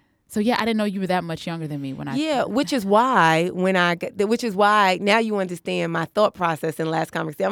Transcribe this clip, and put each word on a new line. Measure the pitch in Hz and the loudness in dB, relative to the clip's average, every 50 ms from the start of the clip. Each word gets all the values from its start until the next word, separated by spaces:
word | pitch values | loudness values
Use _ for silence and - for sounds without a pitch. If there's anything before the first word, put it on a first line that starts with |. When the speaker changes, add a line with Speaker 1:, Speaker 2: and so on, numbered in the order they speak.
| _ _ _ _ _ | _ _ _ _ _
Speaker 1:
So, | - - 214 | -8 -4 -2
yeah, | 208 240 233 - | 0 0 0 0
I | 214 | 0
didn't | 226 226 214 | 0 0 0
know | 208 | -2
you | 214 185 196 | -2 -2 -4
were | 190 | -2
that | 175 180 180 | -2 -2 -2
much | 165 165 160 - - | -2 -4 -8 -8 -8
younger | 180 165 165 160 147 | -8 -8 -6 -6 -8
than | 151 143 | -8 -8
me | 139 135 | -8 -8
when | 135 143 147 139 | -8 -8 -8 -6
I | 180 | -4
Speaker 2:
Yeah, | 277 311 320 285 240 - | -4 -2 -2 0 -2 -2
which | - 202 262 294 - | -2 -2 -2 -2 0
is | 294 247 196 | -2 -2 0
why | 196 202 214 247 262 247 190 165 160 160 160 175 180 | 4 4 4 4 4 4 4 4 4 4 4 2 0
when | 180 180 180 190 190 | -2 0 0 2 2
I | 180 175 175 170 | 2 2 2 0
g-, | 170 - - | -2 -4 -8
th-, | - 196 202 214 | -4 -2 0 0
which | 233 233 | 0 0
is | 247 226 180 | -2 -2 0
why | 190 208 208 208 208 202 185 185 165 | 2 4 4 6 6 4 4 2 2
now | 196 202 208 226 | 2 2 2 2
you | 226 220 208 | 2 0 -2
understand | 196 185 175 175 165 - 185 180 175 170 165 | -4 -4 -4 -6 -8 -6 -6 -4 -2 -2 -2
my | 165 170 165 | -2 -4 -4
thought | - - 208 214 - - | -2 0 2 2 2 0
process | 190 180 165 160 - - 160 - - | 0 -2 -2 -2 -2 -4 -6 -4 -4
in | 160 160 | -4 -2
last | 160 160 160 - | -2 -2 -4 -4
conversation. | - 165 165 156 151 - 190 196 | -4 -6 -6 -6 -6 -4 -4 -2